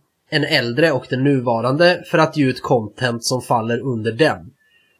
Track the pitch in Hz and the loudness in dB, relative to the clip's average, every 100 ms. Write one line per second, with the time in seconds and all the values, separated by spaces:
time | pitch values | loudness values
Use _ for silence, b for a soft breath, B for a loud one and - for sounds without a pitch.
0 | _ _ _ 156 151 151 120 120 165 131 | _ _ _ -2 0 0 0 2 2 2
1 | - 127 135 139 123 117 120 143 175 175 | -2 0 2 2 0 0 0 2 4 2
2 | - 165 156 151 131 123 - 127 104 - | 0 0 2 2 0 0 0 0 0 -4
3 | 127 117 - 127 - 123 113 117 135 117 | -2 -2 -4 -4 0 0 0 -2 -2 -4
4 | 110 113 156 95 85 - _ _ _ _ | -4 0 0 0 -8 -20 _ _ _ _